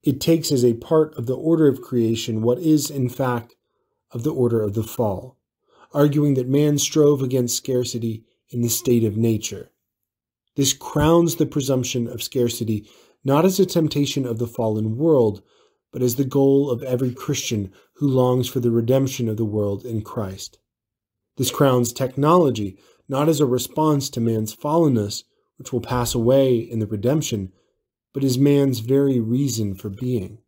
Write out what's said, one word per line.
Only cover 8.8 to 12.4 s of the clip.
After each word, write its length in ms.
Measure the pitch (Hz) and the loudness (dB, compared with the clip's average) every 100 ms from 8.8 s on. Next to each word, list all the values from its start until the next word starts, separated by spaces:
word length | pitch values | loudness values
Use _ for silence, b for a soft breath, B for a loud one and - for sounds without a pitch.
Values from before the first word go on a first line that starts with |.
| - 120 113 | 2 2 2
of 100 | 101 | 2
nature. 560 | 113 110 - 98 - _ _ _ _ _ _ _ _ - | 0 0 -4 -12 -16 _ _ _ _ _ _ _ _ -2
This 180 | 135 | -2
crowns 640 | - - - 160 170 170 - | -2 -4 0 4 6 4 0
the 80 | 147 | -2
presumption 600 | 151 127 131 123 127 117 | -2 -2 -2 0 -4 -4
of 140 | - | -6
scarcity 680 | - 135 | -6 -2